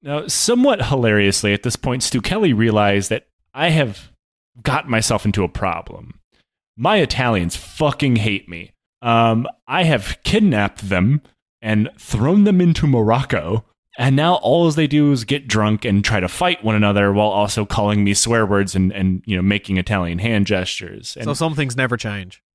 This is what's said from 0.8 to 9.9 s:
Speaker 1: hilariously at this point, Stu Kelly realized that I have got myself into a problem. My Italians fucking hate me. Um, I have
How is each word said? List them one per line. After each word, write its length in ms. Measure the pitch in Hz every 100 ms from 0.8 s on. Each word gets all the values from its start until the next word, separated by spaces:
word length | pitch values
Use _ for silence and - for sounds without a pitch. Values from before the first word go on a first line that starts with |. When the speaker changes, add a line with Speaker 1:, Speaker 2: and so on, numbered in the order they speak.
| -
Speaker 1:
hilariously 640 | 139 117 104 101 95 104
at 100 | 101
this 120 | - -
point, 280 | - 127
Stu 180 | - 127
Kelly 320 | - 196 202
realized 560 | 110 113 107 104 101 98
that 180 | 110 _ _ _
I 160 | 131 165
have 420 | 160 131 104 - _ _ _ _ -
got 280 | 113 139 151
myself 360 | 113 107 110 104
into 180 | 101
a 60 | 90
problem. 720 | - 95 85 - - - - _ _ _ _ _ -
My 200 | 135 208
Italians 580 | 151 - 127 107 85 -
fucking 640 | - - 151 - 139 117
hate 300 | 107 98 -
me. 220 | 85 92 _ _ _
Um, 460 | 120 117 117 113 123 - -
I 160 | 147
have 340 | 165